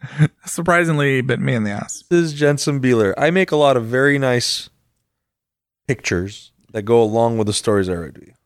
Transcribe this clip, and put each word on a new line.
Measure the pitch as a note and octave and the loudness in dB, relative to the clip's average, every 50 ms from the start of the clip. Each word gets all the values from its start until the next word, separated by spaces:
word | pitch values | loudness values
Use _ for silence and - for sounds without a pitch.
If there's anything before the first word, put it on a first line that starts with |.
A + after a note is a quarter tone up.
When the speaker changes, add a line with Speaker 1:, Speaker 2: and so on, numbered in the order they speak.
| - - - | -2 -6 -2
Speaker 1:
<laughs> | D3+ D3+ - _ _ - | 0 0 0 _ _ -16
Surprisingly | - - - E3 F3+ E3+ F3 E3+ E3 D#3 C#3+ C#3+ C#3 C3+ C3 | -12 -10 -4 0 2 2 2 2 2 0 0 0 0 0 0
bit | B2 B2+ A#2+ - | 0 -2 -2 -2
me | - C3+ B2+ | -2 -2 -2
in | A2+ G#2+ | -2 -2
the | G#2 | -4
ass. | G2+ - - - - - - - | -6 -8 -10 -12 -14 -14 -4 0
Speaker 2:
This | F3 E3+ E3+ | 0 2 2
is | D#3 D3 | 0 -2
Jensen | D3 D3 D3 D3 C3+ - D#3 C#3+ C#3 | 0 0 2 2 0 -2 -2 -2 0
Beeler. | B2+ B2+ A#2+ A2+ G#2 F#2+ - | 2 2 4 4 2 2 0
"I | - C#3+ D#3+ | 0 0 0
make | F3 F#3+ F#3 - | 2 0 0 0
a | D#3 | 2
lot | D3+ D3 C#3 C3 | 2 4 4 4
of | B2 A2+ | 2 0
very | A2+ B2 C3 C#3 C#3+ C#3+ | -2 0 2 2 2 2
nice | C#3 C3+ B2+ B2 A#2+ - - - - - - _ _ _ _ _ _ _ _ _ _ _ _ _ _ _ _ _ _ _ _ _ _ _ | 2 0 0 0 0 -2 -4 -6 -6 -10 -14 _ _ _ _ _ _ _ _ _ _ _ _ _ _ _ _ _ _ _ _ _ _ _
pictures | - B2 - - - G2+ F2 F#2 G2+ - - - _ _ _ _ _ | -8 -6 -6 -4 -4 -4 -4 -4 -6 -10 -16 -20 _ _ _ _ _
that | - A2 G2+ | -10 -6 0
go | A2 A#2 A#2 A2+ | 2 4 4 4
along | G#2+ A2 A2+ A#2 A#2 A#2 | 2 2 0 0 0 0
with | A2 G#2+ | 0 -2
the | G#2 G2+ | -2 -2
stories | - - A2+ G#2 G2 F#2+ F#2 | -2 -2 0 0 0 0 -2
I | F2+ | -4
write | E2+ D#2+ D2 - | -6 -8 -12 -14
to | D2 | -18
you." | D2+ - _ _ _ | -20 -20 _ _ _